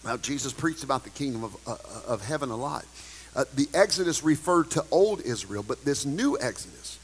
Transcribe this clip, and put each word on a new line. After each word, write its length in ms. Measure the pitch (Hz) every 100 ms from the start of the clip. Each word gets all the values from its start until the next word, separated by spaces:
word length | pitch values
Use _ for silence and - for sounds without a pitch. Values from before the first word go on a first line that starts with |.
Now, 140 | 104 120
Jesus 360 | 120 139 127
preached 300 | 127 165 156
about 200 | 135 135
the 60 | 110
kingdom 340 | - 143 117
of, 140 | 113 98 -
uh, 100 | 117 - 110 110
of 160 | 113
heaven 280 | 104 151 139
a 60 | 113
lot. 300 | 139 151 - - - - - -
Uh, 80 | 135
the 140 | 131 147
Exodus 500 | 170 202 185 180 151
referred 480 | 156 147 - 175 160
to 140 | 160 -
old 280 | 160 208 202
Israel, 400 | - 113 98 101
but 220 | 104 131
this 220 | 143 139 143
new 320 | 151 269 -
Exodus 580 | 123 101 - 80 - -